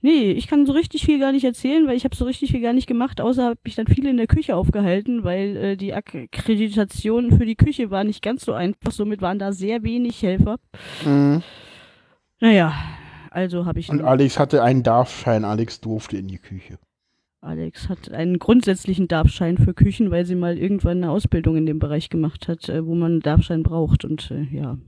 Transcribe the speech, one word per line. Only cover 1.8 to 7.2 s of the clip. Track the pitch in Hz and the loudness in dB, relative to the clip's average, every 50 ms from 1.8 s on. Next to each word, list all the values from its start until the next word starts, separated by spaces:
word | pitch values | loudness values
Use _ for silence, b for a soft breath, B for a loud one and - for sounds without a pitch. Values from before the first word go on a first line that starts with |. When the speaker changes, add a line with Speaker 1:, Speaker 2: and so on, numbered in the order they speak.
| 320 | 4
Speaker 1:
weil | 277 247 | 4 2
ich | 254 - | 0 -2
hab | 262 - | -4 -4
so | - 247 | -4 -4
richtig | 247 262 - - 262 - | -4 -4 -4 -2 -2 -2
viel | 254 233 | 0 0
gar | 233 240 | 0 0
nicht | 262 254 | 0 0
gemacht, | - 254 233 247 269 - - | 0 -2 -2 -2 -2 -4 -2
außer | - 233 254 254 247 240 | -2 0 0 2 0 -2
hab | 233 - _ | -2 -4 _
mich | - - | -10 -8
dann | - 226 | -4 0
viel | - - - 262 | 0 2 2 2
in | 277 262 | 0 0
der | 240 226 | 0 2
Küche | - - 302 311 - 214 | 0 0 -2 0 -2 -2
aufgehalten, | 175 196 - - 208 202 185 175 196 208 - 247 233 202 | 0 0 0 0 2 0 0 0 0 -2 -2 -4 -4 -4
weil, | 180 175 190 196 202 202 | -4 -4 -2 -4 -4 -4
äh, | - - 196 196 | -4 -4 -4 -4
die | 190 196 196 - | -4 -6 -6 -6
Akkreditation | 196 208 - - 160 123 - - - - - 226 208 220 214 202 220 208 202 - - - 214 220 240 | -8 -10 -10 -14 -14 -14 -12 -12 -8 -2 0 0 0 0 0 0 0 -2 -2 -4 -6 -2 0 0 0